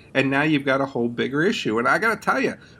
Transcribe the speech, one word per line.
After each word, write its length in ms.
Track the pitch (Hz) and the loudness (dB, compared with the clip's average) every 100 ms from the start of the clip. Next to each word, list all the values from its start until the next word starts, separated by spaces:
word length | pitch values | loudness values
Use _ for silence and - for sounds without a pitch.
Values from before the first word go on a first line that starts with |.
| - | -4
and 160 | 131 135 | 0 0
now 120 | 139 | 2
you've 220 | 156 147 | 2 0
got 160 | 139 135 | 2 0
a 60 | 135 | -2
whole 220 | 123 120 | -2 -2
bigger 340 | 117 117 143 | -2 -2 0
issue." 360 | 185 - 120 110 | 0 0 -2 0
And 100 | 127 | 2
I 100 | 165 | 2
gotta 220 | 226 214 | 0 -2
tell 200 | - 247 | 0 0
you, 140 | 208 - - - | -2 -4 -14 -18